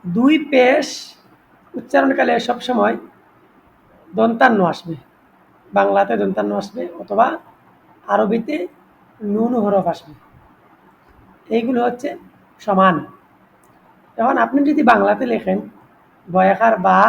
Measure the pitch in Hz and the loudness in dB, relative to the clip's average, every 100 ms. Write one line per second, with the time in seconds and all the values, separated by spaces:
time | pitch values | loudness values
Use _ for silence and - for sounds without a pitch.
0 | 180 180 262 311 311 262 247 302 - - | -4 2 2 2 2 2 4 2 -2 -10
1 | - - _ _ _ _ _ - - 277 | -18 -20 _ _ _ _ _ -14 -2 0
2 | 269 269 247 233 233 240 - 233 208 - | 2 0 0 0 -2 -6 -2 0 0 -2
3 | - _ _ _ _ _ _ _ _ _ | -10 _ _ _ _ _ _ _ _ _
4 | - 208 226 226 262 214 170 - 170 143 | -10 0 0 2 2 4 0 -2 -10 -14
5 | _ _ _ _ _ _ _ 196 196 196 | _ _ _ _ _ _ _ -2 0 0
6 | 202 226 196 196 208 202 202 240 349 339 | 0 -2 -2 -2 -4 -4 -8 -10 -12 -12
7 | - 302 311 330 - _ _ _ _ _ | -4 0 0 -2 -16 _ _ _ _ _
8 | - 202 214 226 233 302 359 _ _ _ | -4 -2 0 -2 -4 -8 -8 _ _ _
9 | _ _ 208 208 233 247 202 196 170 160 | _ _ -6 -2 0 0 0 0 -2 -6
10 | 156 - _ - _ _ _ _ _ _ | -14 -20 _ -20 _ _ _ _ _ _
11 | _ _ - _ - 226 233 240 240 240 | _ _ -20 _ -4 -2 0 0 -2 -4
12 | 285 349 - _ _ _ - 190 190 160 | -10 -12 -20 _ _ _ -2 4 4 2
13 | - - _ _ _ _ _ _ _ _ | -6 -20 _ _ _ _ _ _ _ _
14 | _ - 233 277 233 269 285 294 247 220 | _ -4 -2 0 0 0 0 2 4 4
15 | 196 208 247 226 190 196 220 - _ _ | 2 0 -2 -4 -2 -4 -6 -20 _ _
16 | _ _ 196 180 190 196 226 214 190 185 | _ _ -4 0 2 4 2 2 2 4